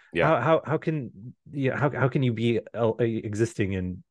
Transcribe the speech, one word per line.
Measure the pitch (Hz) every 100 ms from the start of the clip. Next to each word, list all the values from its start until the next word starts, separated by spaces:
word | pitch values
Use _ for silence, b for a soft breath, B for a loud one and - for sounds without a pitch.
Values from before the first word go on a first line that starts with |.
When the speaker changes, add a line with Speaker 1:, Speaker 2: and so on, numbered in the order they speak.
| b
Speaker 1:
Yeah. | - 160
Speaker 2:
how, | 156
how, | 127 160 123
how | 151
can, | - 156 120 - 117 - -
yeah, | 147 131 120
how, | 143
how | - 131
can | 151
you | 131
be, | 110 117 113 -
uh, | 101 113 110
existing | 120 110 110 104 113 - 101
in | 95 90 90 -